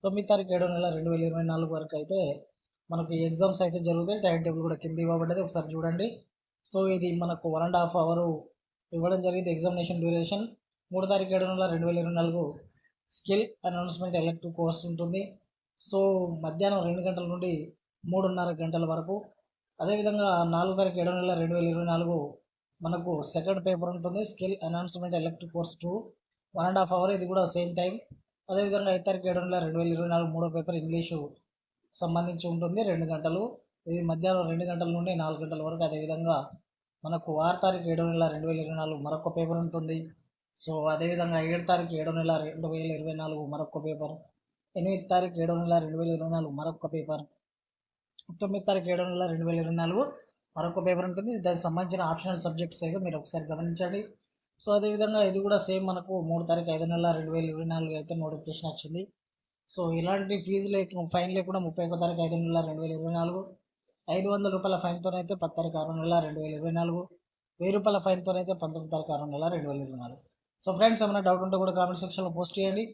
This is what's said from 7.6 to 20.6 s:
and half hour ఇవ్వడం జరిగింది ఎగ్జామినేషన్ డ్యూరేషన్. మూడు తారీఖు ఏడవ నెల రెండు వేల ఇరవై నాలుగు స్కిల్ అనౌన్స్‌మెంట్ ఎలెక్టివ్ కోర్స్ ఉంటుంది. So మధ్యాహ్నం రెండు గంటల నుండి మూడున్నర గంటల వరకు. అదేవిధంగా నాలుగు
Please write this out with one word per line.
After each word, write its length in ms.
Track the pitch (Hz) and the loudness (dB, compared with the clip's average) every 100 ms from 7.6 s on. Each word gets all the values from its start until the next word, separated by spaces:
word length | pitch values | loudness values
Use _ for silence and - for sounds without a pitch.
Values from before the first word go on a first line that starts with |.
| 170 | 2
and 100 | 180 | 4
half 180 | 170 175 | 4 4
hour 180 | 160 170 175 156 - _ _ _ _ | 4 4 2 0 -6 _ _ _ _
ఇవ్వడం 300 | 165 170 185 | 0 2 2
జరిగింది 280 | 180 180 175 | 2 0 0
ఎగ్జామినేషన్ 500 | 160 175 175 170 175 | 0 0 0 0 0
డ్యూరేషన్. 440 | 170 170 160 202 226 - _ _ _ | 2 2 2 -2 -4 -8 _ _ _
మూడు 140 | 185 190 | -2 2
తారీఖు 240 | 196 190 | 2 4
ఏడవ 180 | 185 185 | 2 2
నెల 140 | 185 185 | 2 2
రెండు 200 | 165 170 | 2 2
వేల 120 | 175 | 2
ఇరవై 140 | 170 | 0
నాలుగు 320 | 170 170 170 151 151 - _ _ _ _ | 2 2 2 -2 -6 -18 _ _ _ _
స్కిల్ 360 | - - 196 220 - 185 | -14 0 2 2 -2 -4
అనౌన్స్‌మెంట్ 500 | 175 175 170 185 175 | -2 -4 -6 -2 0
ఎలెక్టివ్ 380 | 165 165 170 | 0 -2 -6
కోర్స్ 320 | 170 165 165 170 | -2 0 0 -4
ఉంటుంది. 360 | 165 170 190 196 - _ _ _ _ - | -4 -2 -2 -4 -10 _ _ _ _ -2
So 80 | 196 196 190 175 165 | 2 4 4 0 -2
మధ్యాహ్నం 440 | 160 160 196 196 | -4 0 2 2
రెండు 160 | 170 175 | 0 0
గంటల 260 | 180 180 175 | -2 -2 -4
నుండి 260 | 175 180 160 165 - _ _ 165 | -2 -2 -2 -4 -14 _ _ -2
మూడున్నర 440 | 185 190 180 175 | 2 2 2 -2
గంటల 340 | 160 165 165 | -2 -2 0
వరకు. 320 | 165 160 160 202 - _ _ _ _ _ | 0 -2 -2 -6 -6 _ _ _ _ _
అదేవిధంగా 640 | 165 208 208 208 202 175 | 0 2 2 2 4 4
నాలుగు 320 | 170 165 | 4 2